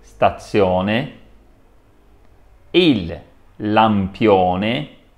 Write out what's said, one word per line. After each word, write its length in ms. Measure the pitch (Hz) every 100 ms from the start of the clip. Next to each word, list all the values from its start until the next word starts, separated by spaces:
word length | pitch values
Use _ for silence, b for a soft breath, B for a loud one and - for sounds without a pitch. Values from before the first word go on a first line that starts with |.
stazione, 1160 | - - 104 - - 110 95 92 95 110 - - - - _ _ _ _ _ _ _ - - _ - - -
il 500 | 170 180 117 82 82 - _ _ _
lampione 1400 | 107 107 110 104 95 - 110 98 92 90 104 127 151 - _